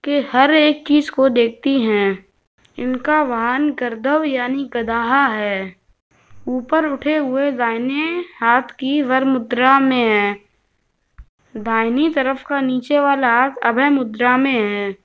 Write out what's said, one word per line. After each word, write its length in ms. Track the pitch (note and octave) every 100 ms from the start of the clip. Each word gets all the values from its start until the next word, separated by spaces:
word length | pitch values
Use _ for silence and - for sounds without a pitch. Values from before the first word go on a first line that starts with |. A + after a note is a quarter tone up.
के 200 | - C#4+ -
हर 180 | B3 C#4+
एक 380 | D#4 D4+ D4 -
चीज 220 | D4 D4
को 180 | - C4+
देखती 520 | A#3+ A#3 A3+ C#4 C#4
हैं। 460 | A3+ G#3 G3 F#3+ _ _ _ _ _ -
इनका 440 | B3 B3+ D4 D4+
वाहन 480 | C#4 A#3 A#3 C4 D4
गर्दभ 560 | C4+ B3 A3+ B3 D4+ D#4
यानी 440 | C4 B3 C4+ C4
गदहा 520 | A#3+ A3+ A3+ A#3 C4+ C#4
है। 500 | G#3+ G#3 G3 F#3+ - _ _ _ _ _ - -
ऊपर 380 | B3+ B3 D#4+ D#4
उठे 300 | C#4 D4 D#4
हुए 360 | C4+ C4 C#4+
दाहिने 720 | B3 A#3 A3+ B3 C#4+ D#4+ F4 F4 -
हाथ 300 | A#3 A#3+ B3+
की 320 | - C4 D4
वर 220 | B3+ C4
मुद्रा 540 | C4+ B3+ A3+ A#3+ B3+ C#4
में 200 | C4+ B3+
है। 420 | A3+ G#3+ G3+ G3+ _ _ _ _ _ _ _ - - _ _
दाहिनी 560 | A3 G#3+ A3+ A3+ B3 D#4+
तरफ 320 | D#4 C4 C4
का 180 | - C#4
नीचे 380 | C4 B3+ B3 D4
वाला 320 | C#4+ C#4 B3+
हाथ 200 | A#3 C4+ C4
अभय 260 | A#3 A#3 C#4+
मुद्रा 460 | C#4 A#3 G#3+ B3 B3+
में 160 | C4+
है। 440 | B3 G#3 G3+ G3+ G3